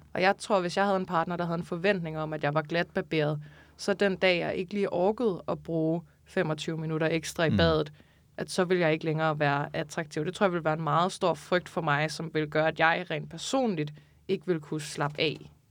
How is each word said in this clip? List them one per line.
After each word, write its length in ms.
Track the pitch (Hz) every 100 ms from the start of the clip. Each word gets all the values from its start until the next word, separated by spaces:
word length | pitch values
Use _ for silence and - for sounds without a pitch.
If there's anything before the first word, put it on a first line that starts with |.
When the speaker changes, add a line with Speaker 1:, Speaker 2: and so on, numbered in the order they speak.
| -
Speaker 1:
Og 80 | -
jeg 120 | 185 196
tror, 220 | - 208
hvis 160 | 175 196
jeg 80 |
havde 120 | 202 190
en 100 | 185
partner, 300 | 175 165 175
der 80 |
havde 140 | 170 170
en 60 |
forventning 540 | 160 175 185 196 165 156
om, 140 | 156
at 100 | 156
jeg 100 | 147
var 80 | 151
glatbarberet, 800 | 151 165 170 - 180 160 151 151 - - - -
så 160 | -
den 220 | 196 202 180
dag, 220 | 190 175
jeg 160 | 156
ikke 200 | - 180
lige 180 | 202 196
orkede 500 | 175 185 214 240 165 -
at 100 | 170
bruge 400 | 151 165 160 170 170 _
femogtyve 540 | _ - 170 156 - 160
minutter 280 | 160 160 160
ekstra 340 | 165 151 -
i 60 | 160
Speaker 2:
Mm. 60 | 104
Speaker 1:
badet, 360 | 165 156 156 - - _ _ -
at 140 | -
så 140 | -
ville 180 | 180 185
jeg 100 | 160
ikke 120 | 156
længere 340 | 160 156 160 151
være 300 | 143 143 147 151
attraktiv. 480 | 156 - 156 -
Det 100 | 151
tror 120 | - 202
jeg 60 |
ville 120 | 175
være 100 | 156
en 80 | 156
meget 280 | 156 151 180
stor 220 | - 180
frygt 340 | 151 - 180 175
for 120 | -
mig, 300 | 165 143 151
som 200 | 156 165
ville 140 | 156 151
gøre, 200 | 151 160
at 100 | 156
jeg 280 | 160 165 180
rent 200 | 156 151
personligt 600 | 160 - 269 247 170 151 151 - _ -
ikke 180 | 190 -
ville 140 | 165
kunne 200 | 151 156
slappe 400 | 151 - 143 147
af 300 | 160 - - - _